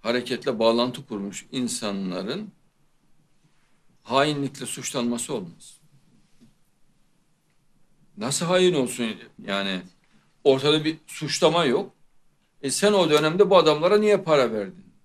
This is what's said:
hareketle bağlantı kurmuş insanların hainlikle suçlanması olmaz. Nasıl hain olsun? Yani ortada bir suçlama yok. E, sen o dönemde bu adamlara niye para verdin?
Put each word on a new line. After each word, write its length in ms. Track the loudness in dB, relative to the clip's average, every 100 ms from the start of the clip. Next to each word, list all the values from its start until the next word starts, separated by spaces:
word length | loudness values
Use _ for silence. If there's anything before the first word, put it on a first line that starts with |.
hareketle 580 | -2 -4 -4 -6 -4 0
bağlantı 460 | 2 2 -2 -4 -10
kurmuş 400 | -10 -8 -12 -10
insanların 1000 | -6 -6 -6 -6 -6 -6 -6 -8 -10 -12 _ _ _ _ _ _ _ _ _ _ _ _ _ _ _
hainlikle 640 | -2 0 0 -2 -6 -8 -12
suçlanması 680 | -10 -8 -4 -4 -4 -6
olmaz. 480 | -8 -10 -18 -20 -20 _ _ _ _ _ _ _ _ _ _ _ _ _ _ _ _ _ _ _ _ _ _ _ -10
Nasıl 280 | -6 -4 0
hain 280 | 4 4
olsun? 420 | 2 -2 -4 -6 -6 -16 -16 -6
Yani 360 | -4 -4 -6 -10 _ _ _ _ _
ortada 420 | 2 4 2 0 -2
bir 120 | -8 -16
suçlama 580 | -12 -8 2 2 4 2
yok. 280 | 0 -4 _ _ _ _ _ _ _
E, 100 | -8
sen 220 | 0 2
o 160 | 4 4
dönemde 400 | 4 2 4 6
bu 80 | 6
adamlara 400 | 6 4 2 2
niye 260 | 4 2
para 300 | 2 2 2
verdin? 320 | -2 -8 -12 -20 _